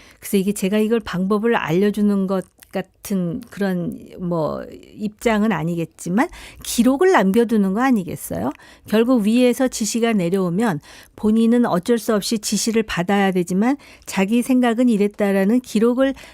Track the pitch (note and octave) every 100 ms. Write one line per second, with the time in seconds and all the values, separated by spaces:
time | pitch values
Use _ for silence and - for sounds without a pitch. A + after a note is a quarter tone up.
0 | - - - G3+ F#3+ G3+ F#3+ G#3+ G#3+ A#3
1 | - F3 F#3+ G#3+ A#3 A3+ D3 E3+ G#3 G3+
2 | G#3 G3+ F#3+ F#3+ - _ - F#3+ - _
3 | - G3 F3 D#3+ - - G3 F3+ E3 -
4 | - - F3+ E3+ D3 C2+ - - C2 E2+
5 | G#3 - A#3 G#3+ A3 E3 D#3+ E3+ D#3+ -
6 | F3 F#3+ E4+ - - - - - A#3+ C4+
7 | F#4 D#4+ F#3+ G#3+ A#3 A3 F#3+ G3 C4 A#3
8 | E3+ D#3 - E3+ A#3 - - - - G#3+
9 | A#3 B3+ G3+ A#3+ B3 A#3+ C4 - G#3+ A3+
10 | A#3 G#3+ E3+ G3 F3+ F3 A#3 D3 - -
11 | - - G#3+ A3+ A3+ A#3+ A#3 E3+ G3+ A#3
12 | - G#3+ - A3+ - G3+ - A3 A3 -
13 | F#3 G3+ F#3+ F#3 E3+ F#3 A#3 C#4+ - -
14 | - - G3 A#3+ A#3+ B3+ B3 A3+ B3+ G3+
15 | G3+ - G3+ G3 F#3+ B3 - G#3+ A#3 B3
16 | C4+ C4 -